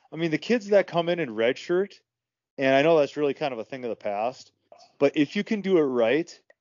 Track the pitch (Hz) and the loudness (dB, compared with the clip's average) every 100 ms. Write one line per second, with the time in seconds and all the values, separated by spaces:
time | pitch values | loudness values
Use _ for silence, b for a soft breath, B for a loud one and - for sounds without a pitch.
0 | _ 156 170 151 - 240 202 202 185 170 | _ -6 -2 -2 0 -2 2 2 2 -2
1 | 170 175 135 107 113 135 - 175 196 - | -2 -2 -4 -2 0 -2 -2 -2 -2 -8
2 | _ _ _ _ _ - 135 135 156 160 | _ _ _ _ _ -4 2 4 4 4
3 | 139 147 143 131 147 113 104 135 120 104 | 2 0 -4 -2 -6 -6 -10 -10 -8 -8
4 | 107 101 117 131 - _ _ - _ - | -6 -4 -6 -8 -18 _ _ -20 _ 0
5 | 139 156 143 202 190 214 190 180 143 123 | 0 2 -2 -2 -4 -4 2 2 2 2
6 | 113 147 170 - _ _ | 2 0 -2 -12 _ _